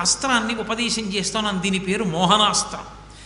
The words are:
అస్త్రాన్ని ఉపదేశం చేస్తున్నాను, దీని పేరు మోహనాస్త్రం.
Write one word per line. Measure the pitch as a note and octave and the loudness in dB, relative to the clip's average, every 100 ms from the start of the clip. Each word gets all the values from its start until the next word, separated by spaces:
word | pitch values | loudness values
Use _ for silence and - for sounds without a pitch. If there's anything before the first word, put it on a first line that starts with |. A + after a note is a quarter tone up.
అస్త్రాన్ని | F3 - C4+ A#3+ A3 | -2 0 2 0 0
ఉపదేశం | A3+ G#3 A3+ A#3+ A3+ | -4 -4 -2 -2 -2
చేస్తున్నాను, | G#3+ G3 F3+ A3 G#3+ F#3+ | -2 -2 -2 -2 -2 0
దీని | G3 F#3+ | 0 0
పేరు | F#3+ G#3 | 0 0
మోహనాస్త్రం. | G3+ D#3+ F3+ G#3 G#3 - - D3+ - - - - | 0 2 4 6 4 2 -2 -8 -12 -18 -20 -20